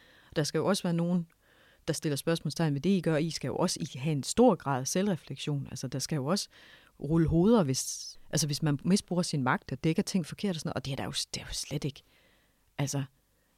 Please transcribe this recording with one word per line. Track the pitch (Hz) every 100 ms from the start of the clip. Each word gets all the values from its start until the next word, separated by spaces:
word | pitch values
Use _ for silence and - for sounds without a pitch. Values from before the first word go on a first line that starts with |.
| - - - -
Der |
skal | 143 160
jo | 139
også | 196
være | 180
nogen, | 165 170 180 165 _ _ _ _ _ -
der |
stiller | 151 160 139
spørgsmålstegn | - 165 156 - 165
ved | 139
det, | 165
I | 196
gør. | 165 156
I | 165
skal | - 135
jo | -
også, | 185 -
I | - 127
have | 143
en | 147
stor | - - 247
grad | 180 139 131
af | 135
selvrefleksion. | 180 208 175 - 143 - 143 135
Altså, | 123 131
der | 135
skal | - 156
jo | 135
også | 202 - - - - - _
rulle | 143 165 156
hoveder, | 165 190 233
hvis, | 147 135 - - - - -
altså, | 151 147
hvis | 147
man | 156 143
misbruger | - 202 - 175
sin | 175 151
magt | 127 160 -
og | 127
dækker | 160 165
ting | - 190 156
forkert | - 202 165
og |
sådan | 156
noget. | -
Og |
det | -
er | 135
der |
jo, | 95 147 -
det | -
er | -
jo |
slet | - - 147
ikke. | 151 - _ _ _ _ _ _ _ -
Altså, | 139 139 135 _ _ _ _